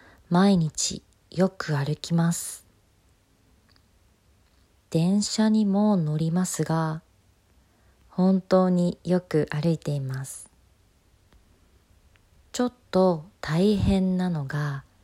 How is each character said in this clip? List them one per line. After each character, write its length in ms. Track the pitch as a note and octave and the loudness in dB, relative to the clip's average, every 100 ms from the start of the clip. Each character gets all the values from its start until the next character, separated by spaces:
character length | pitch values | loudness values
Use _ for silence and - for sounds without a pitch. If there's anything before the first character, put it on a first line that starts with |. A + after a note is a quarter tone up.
| - - - | -20 -20 -2
毎 260 | F3 G3 G3 | 2 4 4
日 440 | D#3 - - - - _ _ | 2 -2 -6 -8 -14 _ _
よ 180 | - F#3 | -2 -2
く 280 | - - D3 | -2 -4 -4
歩 180 | C#3 | -2
き 180 | D3+ - | -6 -2
ま 200 | E3+ E3 | 0 0
す。 340 | E3+ - - - _ _ _ _ _ _ _ _ _ _ _ _ _ _ _ _ _ _ _ _ _ _ | -2 -6 -14 -20 _ _ _ _ _ _ _ _ _ _ _ _ _ _ _ _ _ _ _ _ _ _
電 320 | E3 E3+ G3+ | -2 0 0
車 260 | G#3 - A3 | -2 0 2
に 160 | G#3+ | 2
も 320 | G#3 G3 G#3+ G3+ | 2 2 2 2
乗 220 | D3+ D3+ | 0 -2
り 140 | D#3+ | -2
ま 120 | E3+ | -2
す 200 | F3+ - | -2 -4
が、 380 | D#3 D#3+ D#3+ D#3+ - _ _ _ _ _ _ _ _ _ _ | -2 -2 -4 -6 -14 _ _ _ _ _ _ _ _ _ _
本 320 | - F#3 F#3+ | 0 2 2
当 280 | - F#3 F#3 | 2 2 4
に 300 | F3+ F3 - | 2 0 -2
よ 160 | - F3+ | -2 -2
く 260 | F3+ D#3 D3 | 0 -2 -2
歩 160 | D3+ D#3+ | -2 -2
い 40 | D#3 | -2
て 140 | - | -4
い 80 | D3 | -6
ま 240 | C3 C3 | -6 -8
す。 260 | C3+ - - _ _ _ _ _ _ _ _ _ _ _ _ _ _ _ _ _ _ _ _ | -10 -14 -20 _ _ _ _ _ _ _ _ _ _ _ _ _ _ _ _ _ _ _ _
ち 120 | - | -4
ょ 40 | B3 | -4
っ 60 | - _ | -4 _
と 340 | F#3 F#3 E3+ E3 _ | 2 2 2 -6 _
大 360 | - D#3+ G3 G#3 | -4 0 2 2
変 400 | F#3 G3 F#3 F#3 | 2 2 2 0
な 120 | F3+ | -2
の 160 | E3 | -2
が、 380 | C3+ D3 D3 C#3 - _ | -4 -4 -4 -6 -12 _